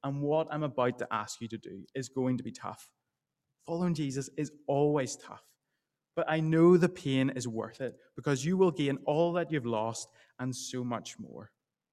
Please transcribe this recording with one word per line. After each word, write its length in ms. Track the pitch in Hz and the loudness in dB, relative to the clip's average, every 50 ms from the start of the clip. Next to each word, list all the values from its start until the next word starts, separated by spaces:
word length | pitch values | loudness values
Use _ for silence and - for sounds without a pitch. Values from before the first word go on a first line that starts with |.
| - | -4
and 180 | 139 139 143 | -4 -4 -2
what 280 | 143 143 151 156 160 151 | 0 0 2 2 0 0
I'm 120 | 147 151 151 | -2 -4 -4
about 360 | 147 120 - 123 123 123 - | -2 0 2 2 2 2 -2
to 80 | - - | -6 -4
ask 300 | - 110 107 104 - - | -4 -4 -4 -6 -10 -12
you 80 | 120 113 | -10 -10
to 100 | 117 110 | -10 -10
do 280 | - - 90 95 - - _ | -12 -12 -16 -16 -16 -12 _
is 140 | 135 131 123 | -8 -8 -6
going 280 | - 135 127 127 127 120 | -4 -2 0 0 0 -2
to 40 | 127 | -4
be 80 | 127 | -8
tough. 400 | 127 - - 95 95 - - - _ _ _ _ _ _ _ _ _ _ _ _ _ _ _ | -12 -10 -10 -12 -12 -12 -18 -20 _ _ _ _ _ _ _ _ _ _ _ _ _ _ _
Following 280 | - 165 170 180 180 170 | -8 -4 -2 0 0 0
Jesus 360 | 147 151 139 127 139 135 - - | 0 -2 -4 -4 -6 -8 -8 -6
is 160 | - 151 131 - - - - | -6 -6 -6 -6 -14 -4 -2
always 480 | 143 139 147 147 147 147 131 120 - | 2 2 4 4 2 2 0 -2 -6
tough, 300 | - - - 104 101 _ _ _ _ _ _ _ _ _ _ _ _ _ _ _ - | -12 -14 -18 -18 -18 _ _ _ _ _ _ _ _ _ _ _ _ _ _ _ -4
but 120 | 170 - | -2 0
I 120 | 156 160 | 0 0
know 340 | 160 160 160 165 165 175 180 | 2 2 6 8 8 10 10
the 140 | 180 165 175 | 8 6 4
pain 400 | 180 - - 143 135 131 131 135 | 0 -2 -2 0 2 2 2 2
is 180 | 135 131 117 120 | 0 -2 -6 -4
worth 320 | 113 113 110 110 - - | -4 -6 -6 -8 -8 -8
it 160 | 135 120 - - _ _ _ - | -8 -8 -8 -10 _ _ _ -6
because 260 | 127 147 143 131 127 | 0 0 0 0 2
you 140 | 160 185 185 | 0 4 6
will 140 | 190 180 | 6 4
gain 260 | 156 135 147 139 139 135 - | 4 2 0 0 0 0 0
all 260 | - 147 151 170 170 170 | 0 2 2 2 2 2
that 200 | 175 170 151 160 | 0 -2 0 -2
you've 120 | 147 113 | -2 0
lost 440 | 117 117 107 110 113 113 - - - _ _ - _ _ _ | 0 0 0 0 -2 -4 -6 -10 -14 _ _ -20 _ _ _
and 160 | 127 127 127 | -6 -6 -6
so 300 | 127 - - - 127 123 | -6 -10 -8 -6 -6 -4
much 340 | 123 120 110 - - - - | -4 -4 -6 -6 -10 -14 -14
more. 340 | 104 - 55 62 104 - _ _ _ _ _ _ _ _ | -16 -16 -14 -16 -18 -18 _ _ _ _ _ _ _ _